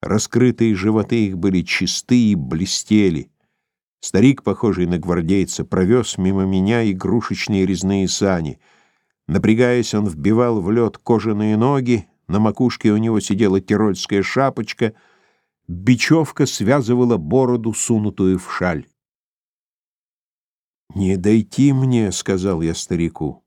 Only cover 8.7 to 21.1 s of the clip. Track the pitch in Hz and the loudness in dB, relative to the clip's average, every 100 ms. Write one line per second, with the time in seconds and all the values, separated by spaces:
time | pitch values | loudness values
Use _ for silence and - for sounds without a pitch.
8.7 | _ _ _ _ _ - 80 104 110 123 | _ _ _ _ _ -4 0 2 4 4
9.7 | 123 113 107 104 78 78 110 120 113 90 | 2 0 -2 -2 -2 0 2 2 0 0
10.7 | 117 113 - - 117 110 104 107 107 120 | 0 0 -4 0 0 0 -2 0 2 2
11.7 | 143 123 117 - _ _ 95 110 101 123 | 0 0 0 -2 _ _ 0 0 2 -2
12.7 | - 113 107 113 110 101 98 107 95 95 | 2 2 2 2 -2 -2 0 2 2 0
13.7 | 104 107 92 - 101 95 - 135 - 110 | 0 0 -2 -2 -2 -2 0 -2 -2 -10
14.7 | - 117 - _ _ _ _ _ _ - | -4 -4 -4 _ _ _ _ _ _ -14
15.7 | 87 101 127 - 156 160 - 139 - 95 | -4 2 2 4 2 2 -2 -2 0 0
16.7 | 139 110 123 123 110 76 120 127 123 113 | 0 2 2 2 0 0 0 2 0 -4
17.7 | 110 - 113 104 98 95 92 - - 90 | -6 -2 0 -2 0 0 0 -4 -4 -4
18.7 | 78 - _ _ _ _ _ _ _ _ | -4 -10 _ _ _ _ _ _ _ _
19.7 | _ _ _ _ _ _ _ _ _ _ | _ _ _ _ _ _ _ _ _ _
20.7 | _ _ 101 95 | _ _ -4 -2